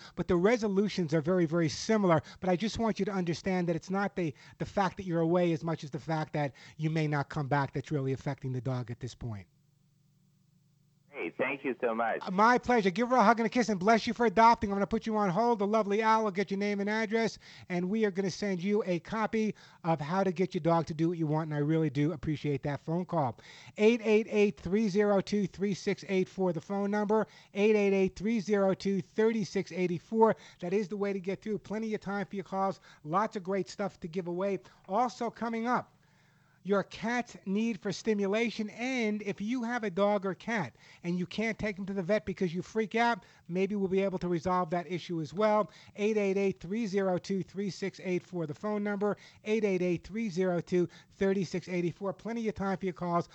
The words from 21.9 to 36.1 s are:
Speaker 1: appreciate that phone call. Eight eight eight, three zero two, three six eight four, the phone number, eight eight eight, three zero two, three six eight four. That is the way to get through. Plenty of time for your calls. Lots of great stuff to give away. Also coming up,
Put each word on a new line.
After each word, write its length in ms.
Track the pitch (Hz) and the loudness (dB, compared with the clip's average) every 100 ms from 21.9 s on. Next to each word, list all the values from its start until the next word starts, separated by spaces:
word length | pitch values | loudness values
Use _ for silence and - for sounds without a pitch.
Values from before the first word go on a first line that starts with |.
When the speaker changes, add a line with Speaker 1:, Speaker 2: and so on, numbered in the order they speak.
| 131 147 | 2 0
Speaker 1:
appreciate 540 | 156 160 147 151 139 | 0 -4 -4 -2 -2
that 200 | 147 139 | -2 -6
phone 200 | - 170 | -2 -4
call. 340 | 180 170 131 - - - - - | 0 0 0 -4 -18 -20 -16 4
Eight 220 | 214 240 | 4 4
eight 240 | 220 214 220 | 4 2 4
eight, 300 | 214 202 - | 2 2 2
three 300 | 170 202 220 | -2 0 2
zero 320 | 196 208 196 | 2 4 4
two, 260 | - 208 190 | 2 0 -2
three 260 | - 202 | -2 -4
six 320 | 185 208 185 - | -2 -2 -4 -2
eight 200 | 190 185 | 0 0
four, 240 | - 185 | 0 0
the 80 | 160 | -2
phone 300 | - 202 202 | -4 -2 0
number, 380 | 208 208 220 196 - - | 0 2 2 0 -6 -10
eight 220 | 202 208 214 | 2 4 6
eight 160 | 202 | 4
eight, 240 | 196 190 - | 4 2 0
three 240 | 202 233 | -2 -2
zero 340 | 180 202 196 | 2 2 4
two, 260 | 180 190 196 - | 2 0 -2 -2
three 300 | - 220 226 | 2 2 2
six 260 | 185 196 - | -2 -2 -4
eight 320 | 170 180 175 | -2 -2 -2
four. 320 | - 226 220 185 - - | -2 4 4 4 -6 -10
That 140 | 175 | -2
is 160 | 196 185 | -2 -2
the 80 | 208 | -4
way 160 | 202 | -4
to 80 | 196 | -4
get 200 | 180 185 | -4 -6
through. 180 | 220 202 | -4 -6
Plenty 360 | - 214 220 | -6 -6 -4
of 60 | 208 | -6
time 260 | 190 202 190 | -4 -6 -6
for 80 | |
your 100 | 202 | -8
calls. 360 | - 190 190 185 - - | -6 -2 -2 -2 -12 -18
Lots 320 | 151 180 214 214 | -4 0 0 -4
of 80 | |
great 260 | 175 196 175 | -4 -4 -4
stuff 300 | - 196 - | -6 -6 -6
to 80 | 180 | -8
give 180 | 175 175 | -6 -6
away. 320 | 175 202 190 - - - | -2 -2 -2 -8 -20 -4
Also 420 | 202 247 - 233 | 0 0 -2 -8
coming 380 | - 233 226 226 | -4 -6 -4 -2
up, 240 | 233 - _ _ | -2 -4 _ _